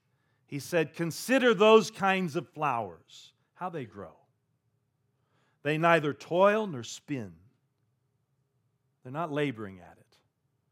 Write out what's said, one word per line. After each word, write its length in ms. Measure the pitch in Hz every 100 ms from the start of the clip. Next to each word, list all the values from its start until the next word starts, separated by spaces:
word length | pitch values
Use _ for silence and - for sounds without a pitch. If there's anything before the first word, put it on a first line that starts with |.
| _ _ _ _ _
He 140 | 139
said, 340 | - 175 151
"Consider 600 | - 170 - - 262 247
those 360 | 185 214 220 165
kinds 440 | - 190 190 175 165
of 120 | -
flowers, 840 | 147 147 117 98 82 _ - - _ _ _
how 140 | 180
they 160 | 165 110
grow. 300 | 98 80 - _ _ _ _ _ _ _ _ _ _ _ _ _ _
They 140 | 143 156
neither 360 | 170 165 147
toil 540 | - - 170 202 214 208
nor 160 | 131
spin." 500 | 110 - - 135 98 82 98 _ _ _ _ _ _ _ _ _ _ _ _ _ _ _
They're 80 | 127
not 200 | 147 170
laboring 480 | 143 147 110 101 92
at 180 | 85 -
it. 200 | _ _ _ _ _ _ _